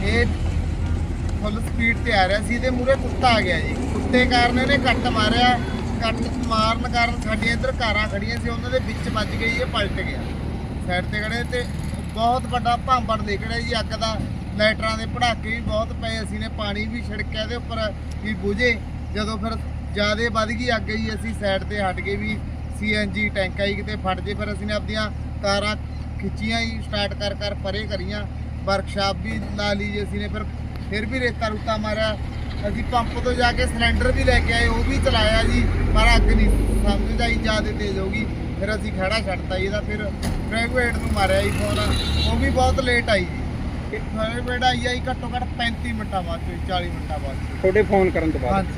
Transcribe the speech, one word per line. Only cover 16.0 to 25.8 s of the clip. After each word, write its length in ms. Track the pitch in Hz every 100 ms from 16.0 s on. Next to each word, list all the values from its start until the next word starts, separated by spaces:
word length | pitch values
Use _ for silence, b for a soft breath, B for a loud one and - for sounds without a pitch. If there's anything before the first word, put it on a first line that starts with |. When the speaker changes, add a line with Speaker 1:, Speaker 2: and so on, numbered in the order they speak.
| 226 220
Speaker 1:
ਅਸੀਂ 180 | 208 214
ਨੇ 80 | 220 220
ਪਾਣੀ 280 | 208 202 214
ਵੀ 160 | 233
ਛਿੜਕਿਆ 400 | 208 214 202 214
ਇਹਦੇ 140 | 220 240
ਉੱਪਰ 360 | 233 226 214 190 - -
ਵੀ 120 | 208
ਬੁਝੇ। 440 | 196 202 202 247 226 - - -
ਜਦੋਂ 240 | 202 214 220
ਫਿਰ 200 | 220 226 - - -
ਜ਼ਿਆਦੇ 340 | 202 208 214 233
ਵੱਧ 200 | 220 220
ਗਈ 200 | 226 247 226
ਅੱਗ 60 |
ਜੀ, 280 | 196 214 220
ਅਸੀਂ 200 | 214 220 208
ਸਾਈਡ 240 | 202 190
ਤੇ 160 | 190 208
ਹਟ 160 | 190 180
ਗਏ 200 | 185 202
ਵੀ 220 | 214 214 - - - -
ਸੀ 160 | 208
ਐਨ 180 | 214 208
ਜੀ 160 | 185 208
ਟੈਂਕ 320 | 202 185 -
ਆ 60 | 202
ਜੀ 80 |
ਕਿਤੇ 220 | 208 202 214
ਫਟ 240 | 185 185
ਜੇ। 140 | 190
ਫਿਰ 180 | 208 208
ਅਸੀਂ 140 | 202 208
ਨੇ 80 |
ਆਪਦੀਆਂ 360 | 208 208 214 214 - - -
ਕਾਰਾਂ 340 | 302 302 294 214